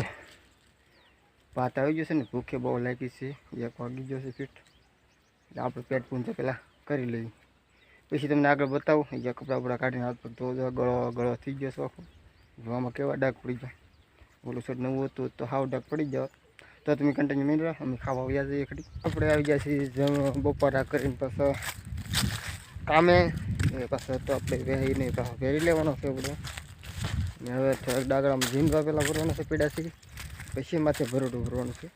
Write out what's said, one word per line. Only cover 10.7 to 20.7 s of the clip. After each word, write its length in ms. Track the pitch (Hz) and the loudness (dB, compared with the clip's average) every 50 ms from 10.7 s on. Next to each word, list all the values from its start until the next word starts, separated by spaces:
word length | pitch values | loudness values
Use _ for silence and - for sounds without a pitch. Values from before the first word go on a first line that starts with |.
| 123 | 0
ગળો 180 | 131 123 123 123 123 123 123 120 | 0 2 2 2 2 0 -2 -2
ગળો 180 | 120 120 123 127 - - | 0 0 0 -2 -2 -6
થઈ 140 | 139 139 135 | -8 -6 -6
ગયો 100 | 139 131 - | -6 -6 -6
છે 60 | 143 | -6
આખો. 200 | 139 127 - - 170 - - - - - _ _ - _ _ 135 117 | -6 -8 -8 -12 -20 -20 -20 -20 -20 -20 _ _ -20 _ _ -14 -8
જોવામાં 300 | 113 120 127 127 120 - | -4 -4 -2 -2 -2 -2
કેવા 220 | - 139 139 139 135 | -2 -2 0 0 2
ડાઘ 180 | 135 131 113 - - | 0 0 0 -2 -6
પડી 160 | 123 127 120 | -6 -6 -6
ગયા. 140 | 135 127 - - - - _ - _ _ _ - - - _ _ - | -8 -12 -14 -16 -20 -20 _ -20 _ _ _ -20 -20 -20 _ _ -10
ઓલું 180 | 123 123 120 - | -8 -8 -6 -6
શર્ટ 140 | - 127 123 | -6 -4 -4
નવું 260 | 127 131 131 135 135 | -2 -2 0 0 -2
હતું 240 | 131 - 135 127 127 - | -2 -4 -4 -6 -4 -4
તો 60 | - 135 | -6 -4
હાવ 180 | 120 135 139 135 135 | -2 0 0 0 0
ડાઘ 160 | 131 120 - - | -2 -4 -4 -4
પડી 200 | 151 156 151 139 131 | -2 -2 -2 0 -2
જાવ. 140 | 131 131 - - - _ _ _ - - - - - - | -2 -4 -4 -8 -16 _ _ _ -20 -20 -20 -20 -4 0
તો 100 | 151 147 | 2 2
તમે 160 | 135 143 147 131 | 4 4 4 4
કન્ટિન્યુ 340 | - 147 139 143 139 139 147 | 4 2 2 2 2 2 4
મેં 100 | 156 156 | 4 2
રહો, 120 | 160 165 151 - 143 | 2 0 -2 -4 -4
અમે 120 | 131 127 - - | -4 -4 -2 -2
ખાવા 200 | 143 131 127 131 | -2 -2 0 0
આવ્યા 260 | 131 135 139 139 139 | 0 0 0 0 0
જઈએ 160 | 143 143 135 - | -2 -2 -4 -4
ખડી. 180 | - - - - - - - | -6 -12 -12 -12 -8 -4 -4
આપણે 200 | 165 156 156 156 156 | -2 0 2 4 4
આવી 160 | 151 151 147 151 | 4 4 4 4
ગયા 140 | 147 143 143 | 2 2 2
છીએ 220 | 143 147 139 139 131 123 | 0 0 0 0 0 0
જમ-, 440 | 135 143 143 143 143 139 139 123 139 135 | 2 2 4 4 4 2 2 2 2 0
બપોરા 420 | 143 139 - 143 139 | 0 2 2 2 2